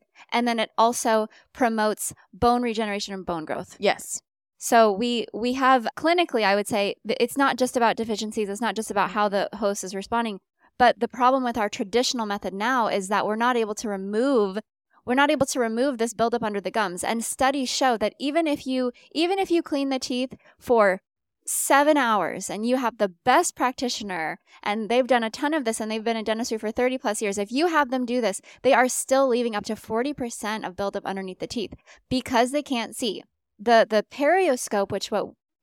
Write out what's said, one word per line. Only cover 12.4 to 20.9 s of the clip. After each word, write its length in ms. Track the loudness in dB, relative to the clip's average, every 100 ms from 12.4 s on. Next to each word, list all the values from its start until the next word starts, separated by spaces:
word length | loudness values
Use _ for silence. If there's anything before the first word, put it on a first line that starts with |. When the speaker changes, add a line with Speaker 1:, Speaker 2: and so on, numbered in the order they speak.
| -6
Speaker 1:
now 340 | -4 -2 0 0
is 200 | -2 -2
that 180 | 0 0
we're 100 | 0
not 220 | 0 0
able 180 | -2 -4
to 140 | -6
remove, 680 | -6 -4 0 2 4 2 -2 -10 _ _ _ -2
we're 100 | 2
not 160 | 4
able 160 | 2 0
to 120 | 0
remove 380 | -2 0 0 0
this 160 | -4
buildup 300 | 0 -2 0
under 180 | -2 -4
the 80 | -4
gums. 340 | -2 -2 -4
And 220 | -4 -4 -4
studies 440 | 0 0 0 -2
show 280 | 0 0 2
that 160 | -2 -4
even 260 | -2 0 0
if 220 | -2 -2
you, 240 | -2 -2 -6 _
even 260 | -2 0 0
if 100 | 0
you 140 | 0
clean 260 | 0 -2 -2
the 100 | -4
teeth 340 | -4 -4 -4 -8 _ _
for 420 | 2 4 4